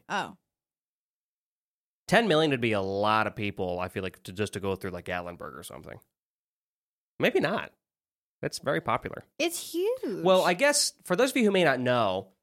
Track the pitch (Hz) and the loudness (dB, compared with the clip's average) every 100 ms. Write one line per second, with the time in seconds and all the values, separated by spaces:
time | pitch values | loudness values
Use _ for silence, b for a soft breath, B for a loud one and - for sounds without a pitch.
0 | - 196 156 - _ _ _ _ _ _ | -8 -6 -6 -10 _ _ _ _ _ _
1 | _ _ _ _ _ _ _ _ _ _ | _ _ _ _ _ _ _ _ _ _
2 | - 202 233 156 160 135 117 104 95 98 | 0 2 4 4 2 2 0 0 0 0
3 | 104 110 104 104 104 98 92 87 92 - | 2 2 0 -2 -6 -4 -4 -4 -6 -6
4 | 92 - - 92 104 101 98 95 98 87 | -8 -8 -10 -6 -4 -4 -4 -4 -6 -10
5 | 87 90 87 87 - 65 87 64 80 - | -6 -6 -6 -12 -14 -14 -16 -16 -16 -18
6 | _ _ _ _ _ _ _ _ _ _ | _ _ _ _ _ _ _ _ _ _
7 | _ - 175 370 147 202 - _ _ _ | _ -2 0 2 0 -2 -6 _ _ _
8 | _ _ _ _ 139 - - 160 - 120 | _ _ _ _ -8 -6 -2 -2 0 -4
9 | - - - - 339 339 - 330 392 508 | -4 -12 -12 -4 -4 -4 -8 -4 -2 -2
10 | 359 175 165 185 160 175 277 285 - - | -4 0 4 4 4 2 2 2 0 -4
11 | - 180 262 262 214 196 165 127 127 123 | -2 2 2 4 4 6 4 4 2 2
12 | 107 92 95 _ | 2 0 -4 _